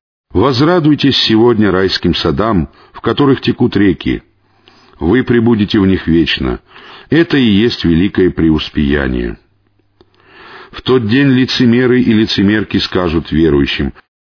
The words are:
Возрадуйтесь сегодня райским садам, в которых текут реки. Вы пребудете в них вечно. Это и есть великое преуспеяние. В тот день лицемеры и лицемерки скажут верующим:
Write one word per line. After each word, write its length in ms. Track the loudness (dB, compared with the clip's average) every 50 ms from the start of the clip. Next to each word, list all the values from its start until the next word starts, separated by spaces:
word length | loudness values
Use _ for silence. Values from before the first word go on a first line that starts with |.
| _ _ _ _ _ _
Возрадуйтесь 880 | -2 0 0 0 2 0 0 0 0 2 2 2 0 2 2 0 0 0
сегодня 520 | 0 0 2 4 4 4 4 2 2 2
райским 460 | 2 0 0 0 -2 -2 -2 -2 -2
садам, 540 | 0 -2 -2 -2 -2 -2 -2 0 -2 -2 -4 -8 -18 -20 -20 _
в 80 | -8
которых 400 | -6 -6 -2 0 0 0 0 0
текут 360 | -2 -4 -2 -2 -2 -2 0 0
реки. 460 | 0 0 0 -2 -4 -6 -6 -6 -8 _ _ _ _ _ _ _ _ _ _ _ _ _ _ _
Вы 240 | -2 0 0 0 0
пребудете 560 | 0 0 0 2 2 2 0 0 0 0 0
в 60 | 2
них 220 | 2 0 0 0 0
вечно. 540 | 0 0 0 0 -2 -4 -4 -6 -6 -8 -10 _ -20 -20 -20 -20 -20 -20 -8 _
Это 260 | 0 0 0 0 0 0
и 60 | 2
есть 420 | 2 2 2 2 0 -2 -2 -2
великое 460 | 0 0 2 0 0 0 0 0 0
преуспеяние. 1080 | 0 0 0 0 0 0 -2 -6 -4 -4 -2 -2 0 -2 -2 -4 -4 -4 -6 -8 -10 -12 _ _ _ _ _ _ _ _ _ _ _ _ -20 _ _ _ _ _ _ -20 -20 -20 -20 -20 -20 -20
В 100 | -20 -12
тот 240 | -4 -2 0 0 0
день 220 | 0 0 2 2 2
лицемеры 760 | 2 2 0 -2 0 0 2 2 2 2 2 2 2 2
и 100 | 2 2
лицемерки 640 | 2 2 0 0 0 0 0 2 2 0 -2 -2 -4 -4
скажут 540 | -4 -2 -4 -2 -2 -2 -2 -4 -4 -2
верующим: 640 | -2 0 2 2 2 0 0 -2 -2 -4 -6 -6 -6 -10 _ _ _ _ _